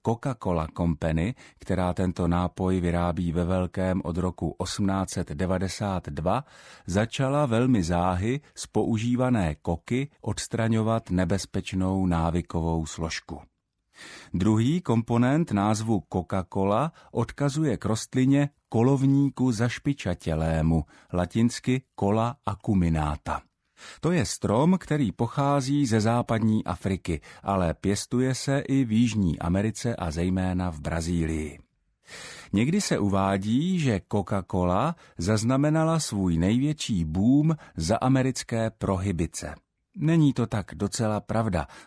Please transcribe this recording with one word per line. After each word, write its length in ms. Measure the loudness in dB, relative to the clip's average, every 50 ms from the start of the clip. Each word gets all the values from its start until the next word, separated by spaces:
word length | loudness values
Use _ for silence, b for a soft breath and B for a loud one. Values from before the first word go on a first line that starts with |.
| -2
Coca-Cola 600 | -2 -2 0 -2 -6 -6 -4 -2 -2 0 0 -2 -4 -2
Company, 580 | 0 0 0 0 0 0 0 0 0 0 -2 -4 B B B B _
která 360 | -6 -4 -2 0 0 0 0
tento 340 | 0 -2 -2 0 0 0 0
nápoj 520 | 2 0 0 -2 -2 -2 0 0 0 2
vyrábí 520 | 0 0 0 0 0 0 0 -2 -2 -2
ve 120 | 0 0 0
velkém 560 | 0 0 0 -2 -2 -2 -2 0 0 0 -2 -2
od 120 | -2 -2
roku 380 | -2 -2 -2 -2 -4 -4 -6 -4 -6
osmnáct 520 | -6 -6 -4 -2 0 0 0 -2 -2 -4
set 180 | -4 -6 -6 -6
devadesát 800 | -4 -4 -2 -2 0 -2 -2 -4 -4 -4 -4 -4 -4 -4 -6 -8
dva, 360 | -8 -4 -2 0 0 -2 -4 B B B B B B B B
začala 600 | -2 0 0 0 0 -2 -2 -2 0 0 0 0
velmi 360 | 2 2 2 4 4 4 2
záhy 580 | 2 2 0 2 2 2 0 0 -2 -2 -4 -4 b b b
z 120 | -14 -12
používané 880 | -4 -2 -2 0 0 0 0 0 0 0 0 2 2 2 2 2 0 -2
koky 560 | -4 -4 -4 -4 -4 -4 -4 -4 -2 -4 b b b
odstraňovat 920 | -8 -6 -6 -6 -6 -4 -2 0 0 2 2 2 2 2 0 -2 -2 0
nebezpečnou 960 | 0 0 2 2 0 -2 -4 -4 -6 -6 -6 -4 -2 -2 0 0 0 0 2
návykovou 800 | 2 2 2 0 0 0 -2 -4 -4 -4 -2 -2 0 0 -2 -2
složku. 540 | -4 -6 -8 -6 -6 -6 -8 -10 -12 -14 -16 -16 -20 _ _ _ _ _ _ _ B B B B B B B B B -2
Druhý 460 | 0 2 4 4 4 2 2 0 0
komponent 720 | -2 0 0 0 0 2 2 2 2 2 2 0 0 0
názvu 500 | 0 0 2 2 0 0 0 0 -2 -2 -2 _
Coca-Cola 800 | -4 -4 -4 -2 -4 -4 -4 -4 -4 -2 0 0 2 0 0 -4 B B B B
odkazuje 640 | -4 -4 -4 -4 -2 -2 -2 -2 0 0 0 0 -2
k 80 | -2 -2
rostlině 640 | -2 -2 -2 -4 -2 0 2 4 4 4 4 2 0 -4 _ _ _
kolovníku 840 | 0 2 4 4 4 4 4 4 4 4 2 2 0 0 0 0
zašpičatělému, 1300 | 0 0 -2 -2 -4 -4 -4 -4 -4 -4 -4 -4 -4 -4 -2 -2 0 0 0 2 2 2 2 4 2 2 0 B B B B B
latinsky 720 | -2 -2 -2 0 0 2 2 2 0 -2 -2 -2 -2 -2 -4 _ _ -2
Cola 360 | 0 2 2 2 0 -2 -4 -6 _
acuminata. 960 | -8 -8 -4 -2 0 2 2 4 2 2 2 0 -2 -4 -6 -6 -6 -8 -8 -8 _ _ _ _ B B B B B B B
To 100 | -2 0
je 140 | 0 0 0
strom, 520 | -2 -4 -4 0 2 2 4 4 4 2 2
který 340 | 0 -2 -2 0 0 -2
pochází 760 | -2 -2 -4 -2 -2 0 0 2 2 0 0 0 0 0 2
ze 140 | 2 2 2
západní 640 | 2 2 2 0 0 0 0 2 2 2 2 2 0
Afriky, 560 | -4 -6 -4 -2 -2 -4 -2 -2 -4 -4 -4 B B B B
ale 320 | B 0 0 2 2 0 0
pěstuje 600 | 0 0 0 0 0 -2 -2 -2 0 0 0 -2
se 240 | -2 -2 -2 -2 -2
i 260 | -2 0 0 0 0
v 80 | 2
Jižní 460 | 2 4 4 2 2 2 0 0 0 0
Americe 580 | -2 0 0 0 0 0 -2 -4 -4 -4 -4
a 140 | -4 -4 -4
zejména 600 | -2 -2 0 0 0 0 0 0 0 -2 -2 -4
v 100 | -6 -6
Brazílii. 800 | -6 -4 -4 -2 -2 0 0 0 0 0 -2 -4 -6 -8 -10 -16 -20 _ _ _ _ _ _ _ B B B B B B B B B B
Někdy 280 | 0 2 2 2 2 0
se 180 | 0 0 0 0
uvádí, 840 | 2 2 2 2 2 2 2 0 0 0 0 0 0 0 0 2
že 200 | 2 2 0 0 -2 -2
Coca-Cola 840 | -2 -2 -2 -2 -4 -4 -4 -2 -2 0 2 2 2 2 0 0 -4 B B B B -4
zaznamenala 840 | 0 0 0 2 2 2 2 2 2 2 2 2 2 2 2 0
svůj 380 | -2 -2 -2 0 2 2 2 2
největší 640 | 4 4 2 2 2 0 -2 -4 -4 -2 0 0 0
boom 520 | 0 0 2 4 4 4 6 4 2 0 B B B B
za 200 | -4 -2 0 0
americké 720 | 2 2 2 4 4 2 0 -2 -4 -6 -4 -2 -2 -2 -2
prohibice. 840 | -4 _ -2 -2 0 0 0 -2 0 0 -2 -4 -4 -8 -10 -10 -12 -14 _ _ _ _ _ _ -8
Není 360 | -2 0 2 4 6 4 4
to 140 | 4 2 -2
tak 200 | -2 -2 -4 -6 -6 -6
docela 460 | -4 -4 -4 -2 -2 -2 0 -2 -2
pravda, 460 | -4 -2 -2 0 0 0 0 -2 -2 B B B B